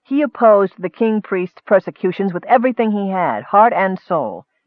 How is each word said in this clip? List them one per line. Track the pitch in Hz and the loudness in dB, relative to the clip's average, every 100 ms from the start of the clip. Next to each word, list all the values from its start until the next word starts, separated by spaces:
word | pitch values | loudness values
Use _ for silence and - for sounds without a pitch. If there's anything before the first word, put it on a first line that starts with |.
He | - 277 | -6 -4
opposed | 285 - 226 202 196 - | -4 2 4 4 2 -4
the | 180 | -10
king | - 226 214 | -4 -2 -2
priest's | - 190 180 _ | -4 -6 -6 _
persecutions | - 196 - - 185 180 196 | 0 0 0 -6 -4 -2 -4
with | 175 - | -4 0
everything | 247 254 240 226 | 2 2 -2 -2
he | 208 196 | -2 -4
had, | 185 165 110 | -4 -4 -4
heart | 131 202 226 | 0 4 4
and | 202 190 185 | 2 -2 -4
soul. | - 170 117 87 - _ | -4 -4 -4 -10 -18 _